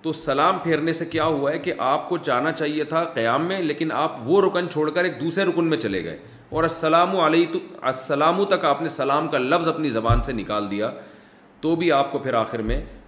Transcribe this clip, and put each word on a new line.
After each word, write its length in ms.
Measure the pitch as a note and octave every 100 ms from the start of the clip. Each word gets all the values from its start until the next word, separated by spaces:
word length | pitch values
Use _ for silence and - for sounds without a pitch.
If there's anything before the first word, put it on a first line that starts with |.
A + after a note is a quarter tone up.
तो 80 | D#3+
सलाम 440 | D#3 - C#3 E3 F#3
फेरने 340 | E3+ D3+ D#3+
से 100 | D#3+ E3
क्या 180 | D#3 D#3
हुआ 240 | D3 C#3
है 80 | D#3
कि 120 | F3+
आपको 440 | - B2+ D3+ - F3
जाना 300 | - B2 C#3+
चाहिए 320 | C3+ D3+ D3+
था 180 | D3+ E3 E3
क़याम 360 | - A2+ C3
में, 180 | E3+ F#3+
लेकिन 300 | D#3+ C#3+ D#3+
आप 260 | C#3 D#3 D3
वो 200 | A#2 G3
रुकन 260 | F#3+ F3 F3+
छोड़कर 380 | D3+ D#3 E3 F3
एक 120 | A#2
दूसरे 260 | D#3+ D#3+
रुकन 200 | F#3+ E3
में 140 | E3 D#3
चले 240 | A2 F#2+
गए 160 | E2 D#2 - - -
और 120 | D3+
अस्सलामु 540 | E3 D#3+ D#3+ E3 F3+ F#3+
अलैतु-, 400 | D#3 E3 E3+ - - -
अस्सलामु 600 | B2+ C3 - C#3+ D#3 F3+ G3
तक 180 | F#3 D#3
आपने 220 | C#3+ D#3+
सलाम 380 | - C3+ C#3+ D#3+
का 100 | C#3
लफ्ज़ 300 | B2+ E3+ E3
अपनी 220 | D#3 D3+
ज़बान 300 | A2+ A2+ A#2
से 100 | C#3
निकाल 340 | A#2 F#2+ G#2+ G2+
दिया, 200 | G2+ A2 - - - - - - -
तो 120 | D#3 E3
भी 120 | E3+
आपको 260 | C#3 C#3 C#3+
फिर 160 | C3 A#2+
आखिर 260 | G#2+ A#2
में 260 | A2 B2+ - -